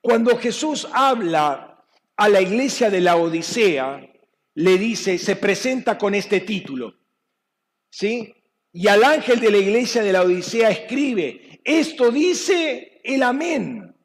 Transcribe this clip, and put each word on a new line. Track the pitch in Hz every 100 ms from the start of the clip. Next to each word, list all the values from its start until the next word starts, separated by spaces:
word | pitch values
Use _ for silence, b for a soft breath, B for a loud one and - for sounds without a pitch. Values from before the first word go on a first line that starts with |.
Cuando | - 233 233 240
Jesús | 240 - 311 285 -
habla | 240 269 247 180 160 151 139 - _ _ _ _ -
a | 208
la | 196
iglesia | 185 220 269 - 226
de | 190
la | 180 170
Odisea, | 170 165 165 240 208 147 131 139 - _ _ _ _
le | - 175 185
dice, | 220 208 202 180
se | 190 190
presenta | 202 190 254 262 233 208
con | 202
este | 202 185 196
título, | 180 202 - 135 113 _ _ _ _ _ _ _ _ _ _
¿sí? | - 196 240 220 _ _ _ _
Y | 175 196
al | 202
ángel | 247 311 - 240
de | 220
la | 208
iglesia | 196 226 247 240
de | 208
la | 190
Odisea | 180 180 175 226 220
escribe, | 190 - 254 277 220 147 - - -
"Esto | - 311 302 - 240
dice | 254 349 349 - 359 320 240 - _
el | 226 269
amén | 247 269 339 302 160 117 90 _